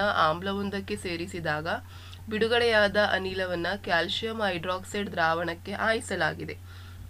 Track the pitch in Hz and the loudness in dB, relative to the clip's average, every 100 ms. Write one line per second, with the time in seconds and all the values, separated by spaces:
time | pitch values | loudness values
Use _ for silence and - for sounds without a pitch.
0 | 202 - 160 170 196 196 202 196 196 208 | 2 4 4 2 -2 -2 -2 -4 -4 -4
1 | 190 170 175 180 165 151 165 233 - - | -4 -4 -4 -4 -2 -2 -2 -4 -6 -16
2 | - - - 214 226 240 240 214 202 208 | -16 -14 -4 0 4 4 6 6 6 4
3 | 208 185 190 190 180 175 175 208 - 170 | 4 2 0 -2 -2 0 0 -2 2 2
4 | 180 - 226 226 202 175 185 185 190 208 | 2 -2 -4 0 0 0 -2 -4 -4 -4
5 | 196 175 165 165 170 170 - 202 220 226 | -2 2 2 2 0 -4 -6 -2 2 0
6 | - 180 156 160 160 - - - - - | 0 0 0 -2 -8 -10 -12 -14 -14 -14
7 | - | -4